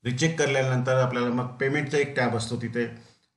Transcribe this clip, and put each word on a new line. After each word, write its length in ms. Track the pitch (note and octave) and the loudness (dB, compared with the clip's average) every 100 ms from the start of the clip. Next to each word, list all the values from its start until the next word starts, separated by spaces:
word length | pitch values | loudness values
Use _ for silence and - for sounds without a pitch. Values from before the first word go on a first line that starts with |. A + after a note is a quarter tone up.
रिचेक 340 | A#2+ B2+ D#3+ D#3+ | -2 2 0 2
केल्यानंतर 580 | C#3 C3+ C3 B2+ B2+ C3 | 2 2 2 2 2 2
आपल्याला 320 | B2 A#2+ A#2+ | 2 0 0
मग 240 | B2 B2+ - | -2 -4 -2
पेमेंटचा 400 | C3+ D3 C#3 D3 | -2 0 0 0
एक 180 | C#3 C3 | 0 0
टॅब 180 | A#2+ A2+ | 0 0
असतो, 240 | A2 A#2 | -4 -6
तिथे 240 | A#2 A#2 A#2 A2+ - _ _ | -4 -4 -4 -6 -20 _ _